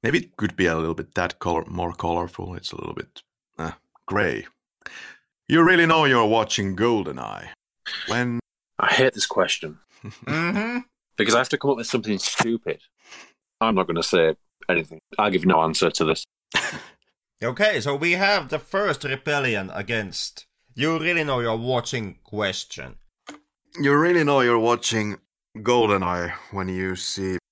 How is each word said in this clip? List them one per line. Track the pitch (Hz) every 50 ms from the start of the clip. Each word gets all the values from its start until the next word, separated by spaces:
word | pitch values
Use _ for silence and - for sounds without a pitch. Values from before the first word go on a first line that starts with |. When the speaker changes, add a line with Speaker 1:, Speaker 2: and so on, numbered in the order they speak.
| -
Speaker 1:
maybe | 113 - -
it | - - _
could | - 107 92 -
be | - 92
a | 87 82
little | 80 80 80 82
bit | - - - _
that | - 90 85 - _
color, | - 87 85 80 80
more | - 85 87 87 87 85
colorful. | - - 85 85 87 87 85 - - 92 92 90
It's | 90 - - -
a |
little | - - - 50
bit, | 50 50 _ _ - _ _ _ _ _ _ _ _
uh, | 80 82 78 - _ _ _ _ _
gray. | - 98 104 104 87 67 53 - - _ _ _ _ _ _ _ - - - - - - _ _ _ _ _ _ _
You | - 160 170
really | 175 185 175 170
know | 160 160 160 156
you're | 143 131 120 113
watching | 107 110 113 110 - - 120 104 98 95
GoldenEye | 85 107 120 120 110 92 80 69 64 64 53 52 50 50 - - _ _ _ _ _ _ - - - -
when | - 110 120 123 123 120 117 - _ _ _ _ _ _ _
Speaker 2:
I | - 107 -
hate | - 127 131 -
this | 104 -
question. | - - - 92 87 - - - 80 76 _ _ _ _ - _
Speaker 3:
Mm-hmm. | 107 107 - - - 147 156 170 170 - 196 214 226 240 247 254 _ _ _ _ _ _
Speaker 2:
Because | - 107 101 113
I | 120
have | 131 -
to | - 139
come | - 143 139
up | 117
with | 117
something | - - 127 107 107 104 95
stupid. | - - - - - 117 117 117 _ - 73 - _ _ _ _ _ - - - - - _ _ _ _ _ _
I'm | 113 113 110
not | 95 92 85
gonna | 85 85 82
say | - - 90 82 80 80 _ _ _ _ _ - -
anything. | 92 85 82 78 82 78 _ _ - -
I'll | 104 104
give | 95 90 80
no | 92 87 80 80
answer | 80 80 - - 85
to | - - 85
this. | 78 71 - - _ _ _ _ _ -
<laughs> | - - - - - - - - _ _ _ _ _ _ _ _ _ -
Speaker 3:
Okay, | 117 123 - 202 214 208 147
so | 107 143 143
we | 143 156 170 175
have | 180 196 196 208 196 156 127
the | - 151
first | - - - 190 208 196 156 - -
rebellion | 139 135 135 - - 147 143 139 127 113 101 95 92 -
against | 92 101 98 120 113 107 95 - - - - - - - _ _ _ _ _ _
you | - 123 156 165 160
really | 156 170 175 170 156
know | 147 135 123
you're | 120 117 110
watching | 113 117 123 131 123 113 - - 123 110 98 - _ _
question. | _ - 104 107 98 90 - - - - - 65 64 - - - _ _ _ _ - - - _ _ _ _ _ _ _ -
Speaker 1:
You | 143 139 143
really | 147 156 175 180 175 156
know | 147 143 135
you're | 127 120 120 117
watching | 110 117 120 123 - - 117 113 107 104 101 - _ _ _ _ _ _ _
GoldenEye | 110 107 117 123 123 117 107 101 98 92 87 90 90 87 85 82 - - -
when | - 98 95 92
you | 92 92 92 95 92
see | 92 - - - - 98 95 92 87 _ _